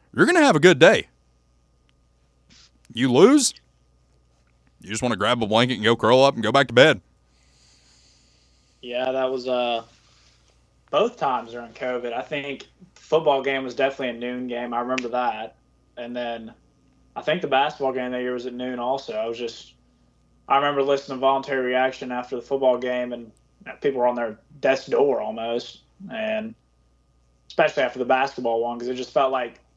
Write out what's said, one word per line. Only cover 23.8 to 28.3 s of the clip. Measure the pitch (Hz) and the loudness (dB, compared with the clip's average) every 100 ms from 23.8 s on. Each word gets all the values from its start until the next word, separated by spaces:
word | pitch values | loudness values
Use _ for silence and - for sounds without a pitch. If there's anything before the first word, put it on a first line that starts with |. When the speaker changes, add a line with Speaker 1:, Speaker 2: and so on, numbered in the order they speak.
Speaker 2:
people | 143 131 | -4 0
were | 123 | 0
on | 120 | 0
their | 117 107 _ 139 | -6 -8 _ -4
desk | 135 135 - | -2 -2 0
door | 123 143 117 | 0 2 0
almost. | 107 113 117 120 - - _ _ 190 | -4 -6 -6 -6 -8 -20 _ _ -14
And | 113 110 110 110 113 _ _ _ _ _ _ _ _ _ | -8 -6 -6 -8 -16 _ _ _ _ _ _ _ _ _
especially | - 156 151 | 0 0 2
after | 127 127 | -2 -2
the | 120 | 0
basketball | 131 131 | 0 0